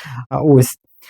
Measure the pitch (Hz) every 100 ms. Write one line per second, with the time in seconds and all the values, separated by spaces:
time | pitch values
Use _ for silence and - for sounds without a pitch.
0 | 147 123 123 135 151 131 123 - _ _